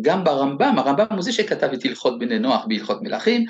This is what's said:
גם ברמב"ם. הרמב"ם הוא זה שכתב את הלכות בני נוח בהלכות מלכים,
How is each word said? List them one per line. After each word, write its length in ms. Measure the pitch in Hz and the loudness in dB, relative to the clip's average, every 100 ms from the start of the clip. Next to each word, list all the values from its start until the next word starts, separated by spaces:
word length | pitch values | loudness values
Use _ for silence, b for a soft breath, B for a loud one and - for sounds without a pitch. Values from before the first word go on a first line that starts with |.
גם 240 | 120 185 | 0 2
ברמב"ם. 540 | 170 139 139 139 277 208 | 2 2 0 2 2 4
הרמב"ם 280 | 127 139 220 | 2 2 2
הוא 120 | 196 | 0
זה 100 | 185 | -2
שכתב 360 | 226 208 147 139 | -2 -2 0 0
את 100 | 127 | 0
הלכות 340 | 131 - 131 117 | -4 -2 -2 -2
בני 200 | 120 110 | -2 0
נוח 260 | 123 110 110 | 0 0 0
בהלכות 340 | 107 - 101 | -4 -2 -6
מלכים, 420 | 110 107 220 240 | -4 -2 0 2